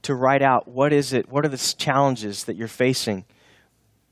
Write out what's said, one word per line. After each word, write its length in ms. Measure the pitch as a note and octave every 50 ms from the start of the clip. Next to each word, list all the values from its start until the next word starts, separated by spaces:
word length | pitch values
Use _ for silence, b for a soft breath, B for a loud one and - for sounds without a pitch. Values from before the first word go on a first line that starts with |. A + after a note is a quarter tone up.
| -
to 120 | - C#3
write 260 | B2 C3 C3 C#3 C#3
out 260 | C3+ C3+ B2+ A#2 -
what 260 | - B2 B2+ C#3 D3 D3
is 180 | C#3+ C#3 B2+
it, 180 | C3 B2 - -
what 140 | B2+ C#3+ D3+
are 60 | D3+
the 60 | C3+
s-, 180 | B2+ - - -
challenges 720 | - - D3+ C3+ C3+ C#3 C3+ C3 A2+ A2 G#2 G2+ - -
that 100 | - F#2+
you're 140 | F2+ A2+ A2
facing, 560 | - - B2+ C3 C3 - - A#2 G2+ F#2+ F#2 b b b b b b b b b b _ _ _ _ _ _ _